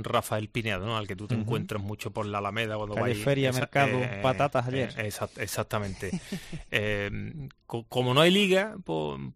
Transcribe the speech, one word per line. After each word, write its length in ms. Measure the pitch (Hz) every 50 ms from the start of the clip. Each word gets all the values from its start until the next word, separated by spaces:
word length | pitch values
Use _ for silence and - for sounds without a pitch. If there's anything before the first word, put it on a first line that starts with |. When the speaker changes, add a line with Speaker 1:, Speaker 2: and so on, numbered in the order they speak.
| 107
Speaker 1:
Rafael 440 | - - 113 - - 110 107 107 -
Pinedo, 380 | - 120 107 113 101 92 95
¿no? 100 | 113 113
Al 120 | 110 104 95
que 80 | 98
tú 100 | 92 104
te 80 | 101 117
Speaker 2:
Ujú. 80 | 113
Speaker 1:
encuentras 400 | 104 113 117 107 - - 107 104
mucho 300 | 98 101 107 - - 107
por 140 | 101 110 104
la 120 | 104 101 101
Alameda 380 | 101 101 101 113 117 107 107
cuando 180 | 107 107 104 104
Speaker 2:
Calle 200 | 110 104 123 113
Speaker 1:
vas 100 | 104 -
Speaker 2:
Feria, 260 | 139 139 135 135 131
Speaker 1:
esa-, 80 | 127 127
Speaker 2:
mercado, 400 | 117 - - 139 139 131 127 127
Speaker 1:
eh, 220 | 127 123 - 98
Speaker 2:
patatas 440 | 104 131 123 120 139 143 - 131 123
Speaker 1:
eh, 20 | 127
Speaker 2:
ayer. 260 | 131 135 123 113 - - 107
Speaker 1:
exact-, 320 | 104 - - 107 - - -
exactamente. 800 | 113 101 - 117 107 - 120 107 101 98 92 - 101 92 92 165 - - 196 165 -
Speaker 2:
<laughs> 260 | - 170 - - -
Speaker 1:
Eh, 760 | - 113 104 107 104 101 101 101 104 101 101 110 - 151 135 131 - _ _
co-, 180 | - - 117 113 -
como 260 | - 127 127 123 127
no 60 | 143
hay 100 | 160 180
liga, 460 | 185 202 208 185 185 190 202 220 - - -
pues, 340 | - 160 156 151 147 143 135 139 131 127